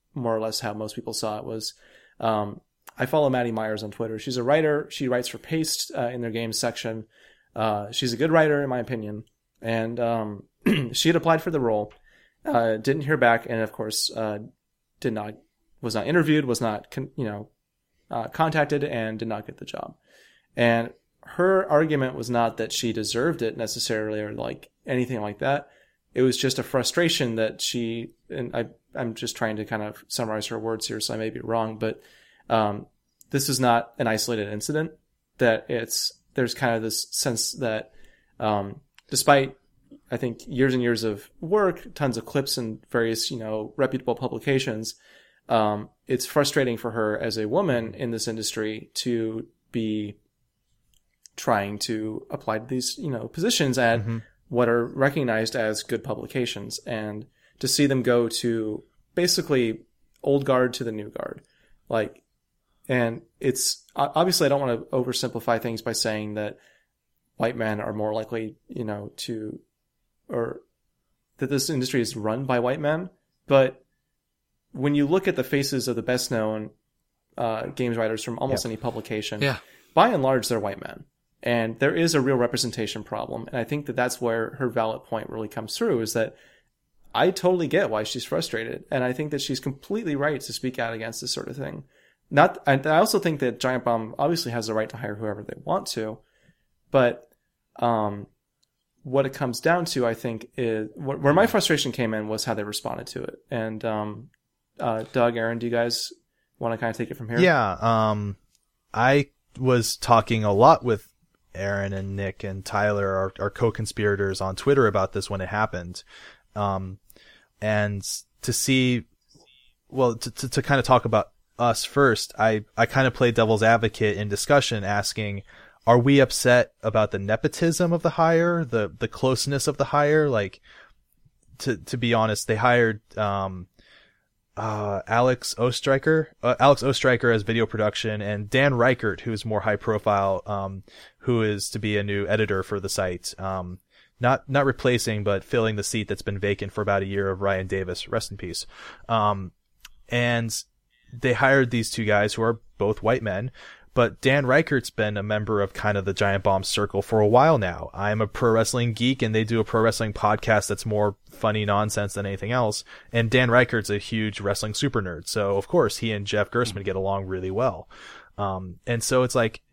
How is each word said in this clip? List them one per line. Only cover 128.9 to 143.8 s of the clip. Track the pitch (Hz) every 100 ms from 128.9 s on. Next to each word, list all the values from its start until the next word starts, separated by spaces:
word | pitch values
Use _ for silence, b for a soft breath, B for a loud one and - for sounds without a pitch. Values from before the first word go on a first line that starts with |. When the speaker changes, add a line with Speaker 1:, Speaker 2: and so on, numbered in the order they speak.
| -
Speaker 2:
the | 117
closeness | - 131 127 - 139 -
of | 139
the | 139
hire? | 147 147 156 151
Like, | 117 98 - B B B B _ _ _ _ _ -
to, | - 107
to | - 127
be | 120
honest, | 113 110 104 -
they | 107
hired, | 123 123 113 107 _ -
um, | 104 101 95 92 90 _ b b b b b _ _ -
uh, | 107 107 104 98 -
Alex | 117 127 127 - -
Ostreicher, | 123 120 - 135 156 160 156 _
uh, | 120 127
Alex | 131 139
Ostreicher | 131 131 135 123 120
as | 113
video | 101 113 110
production, | 107 107 - 113 107
and | 104 104 104
Dan | 131 143 123
Reichert, | 120 127 113 90
who's | - 110 113
more | 104
high | 110 104
profile, | - 107 107 101 98 95 -
um, | 101 98 98 - B B B
who | - 117
is | 110 104 -
to | 113
be | 107 104
a |
new | 101 101 101
editor | 110 107 98
for | 92 104
the | 92
site. | - 92 87 - -
Um, | 95 95 90 92